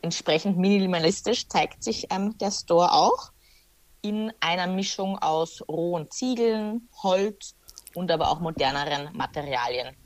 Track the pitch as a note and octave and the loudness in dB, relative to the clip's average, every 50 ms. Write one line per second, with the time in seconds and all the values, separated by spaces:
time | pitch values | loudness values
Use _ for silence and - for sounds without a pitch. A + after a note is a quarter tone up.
0 | - E3+ E3 - - - D3+ D#3+ - G3+ F#3+ F3 F3+ G3 G3+ G3+ F#3+ F#3 F3+ E3+ | -4 -4 -6 -4 0 2 2 2 2 0 2 2 4 4 4 4 4 2 0 2
1 | D#3 D#3+ G3 - - G#3+ A#3 - - - - F3+ D#3 - - - - - A3+ - | 2 2 2 2 0 -2 -2 -2 -2 -2 0 0 0 0 -4 -8 -6 -6 -6 -6
2 | - - F#3 F#3 G3 G#3 A3+ - G3+ G3 G3+ - - - E3+ E3+ F3 F3+ - D3+ | -6 -6 -4 -2 -2 -4 -4 -2 -4 -4 -4 -4 -2 2 4 6 6 6 6 6
3 | E3 G#3+ E4+ B4+ - - _ _ _ _ _ _ _ _ _ _ _ _ _ _ | 6 6 4 0 -2 -14 _ _ _ _ _ _ _ _ _ _ _ _ _ _
4 | - G#3 G#3 G#3+ G#3+ A3 - _ - E3 E3+ F3+ F3+ F3+ F#3 F#3 F#3+ F#3+ - - | -6 -4 -4 -2 -4 -6 -6 _ -2 -2 0 0 0 -2 -2 -2 -2 -4 -4 -4
5 | G3 F#3+ G3 - - D#3 D#3+ D#3+ E3 E3 - - - - D#3 D#3+ E3 E3+ F3 E3+ | -4 -4 -4 -2 -2 0 0 0 0 -2 -6 -16 -10 -8 -4 -2 -2 -2 -2 -4
6 | D3+ D#3 - - B3+ B3+ B3+ A#3 A#3 A3+ A3 G#3+ G#3+ G#3+ G#3+ A#3 A#3 - _ - | -6 -8 -8 -6 -2 -2 0 2 2 2 2 0 -2 -4 -6 -6 -8 -10 _ -4
7 | - G3 F#3 F#3+ G3 G#3+ G#3 - - - - _ _ - - - - - - F3 | 0 2 2 4 2 0 -2 -8 -18 -20 -20 _ _ -20 -20 -20 -20 -16 -10 -8
8 | F#3 E3 E3 D#3 D#3 - D3+ D#3+ E3+ E3 E3 - C#3+ C3 C#3 C#3+ C#3+ D3+ D3 C#3 | 0 0 0 2 2 0 0 0 -2 -4 -2 0 0 0 0 0 -4 -4 -4 -6
9 | C#3+ D3 - - C3 - - D#3 C#3+ C#3+ C3+ A#2+ A#2+ B2 B2 B2 B2 B2+ - _ | -6 -8 -6 -6 -6 -6 -6 -8 -6 -4 -4 -4 -2 -2 -4 -4 -6 -8 -12 _
10 | _ | _